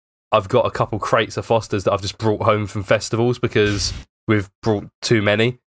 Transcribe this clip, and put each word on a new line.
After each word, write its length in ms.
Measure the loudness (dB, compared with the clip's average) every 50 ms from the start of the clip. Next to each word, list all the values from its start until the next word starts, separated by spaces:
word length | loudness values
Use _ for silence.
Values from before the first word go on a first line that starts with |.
| _ _ _ _ _ _
I've 160 | 0 0 2 2
got 180 | 2 2 2
a 40 | 0
couple 280 | 0 -2 -2 -2 -4 -6
crates 380 | -2 0 0 0 0 0 -4
of 80 | -6 -2
Foster's 380 | 0 0 0 0 -2 -4 -2 0
that 60 | 0
I've 100 | 0 0 -2
just 160 | -6 -6 -2
brought 240 | -2 0 0 2 2
home 240 | 2 2 0 -2
from 160 | -4 -6 -4 -2
festivals 560 | 0 0 0 0 -2 -2 0 0 0 0 -2
because 540 | -4 -2 0 2 2 2 0 -2 -4 -4 -6 -8 -14 -18 _ _ _
we've 220 | 0 0 0 -2 -4 _ _
brought 240 | -2 -2 -2 -2 -4 -8 -12 _
too 220 | -2 0 2 2 4
many. 340 | 2 2 2 2 0 -2 -6 _ _